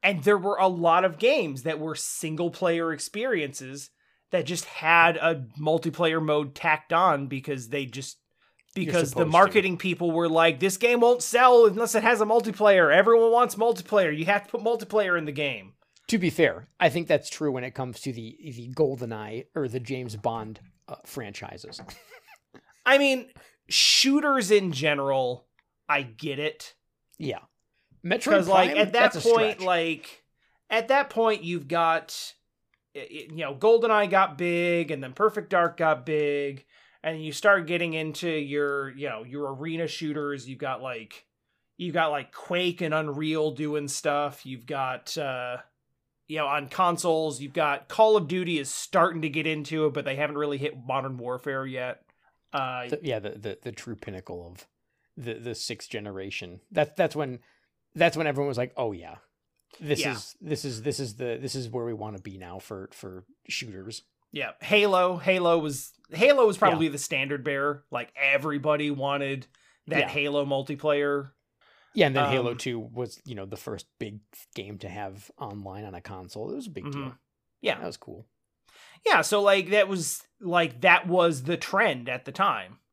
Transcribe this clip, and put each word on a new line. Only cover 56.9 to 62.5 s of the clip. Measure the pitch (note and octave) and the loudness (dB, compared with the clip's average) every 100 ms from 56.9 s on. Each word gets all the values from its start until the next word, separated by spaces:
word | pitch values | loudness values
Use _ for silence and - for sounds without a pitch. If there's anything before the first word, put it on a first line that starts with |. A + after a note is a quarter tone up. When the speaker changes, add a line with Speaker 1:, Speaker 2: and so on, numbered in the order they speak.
| - | -2
Speaker 2:
that's | E3 D3 | -4 -2
when, | C#3+ B2 _ _ _ _ _ - | -8 -8 _ _ _ _ _ 0
that's | E3+ D3+ | 0 2
when | D#3 | -4
everyone | C#3 C#3+ | -2 -4
was | A#2+ | -2
like, | B2+ - | -6 -4
"Oh | A#2+ | -6
yeah, | F#2+ E2+ D#2 _ _ _ _ _ _ | -6 -14 -20 _ _ _ _ _ _
this | D3+ C#3+ | -4 -2
Speaker 1:
Yeah. | B2+ | -2
Speaker 2:
is, | A2 - - | -6 -12 -16
this | E3 D3 | -8 -6
is, | C#3+ A2+ | -6 -8
this | A#2+ C3+ | -6 -6
is | C3 G#2+ | -6 -8
the, | B2 A#2 | -8 -6
this | C3 C3+ | -8 -8
is | A#2+ | -8
where | B2 A#2 | -6 -6
we | |
wanna | A2 G#2+ G2+ | -8 -10 -12
be | G2 F#2+ | -14 -16
now | F2+ | -14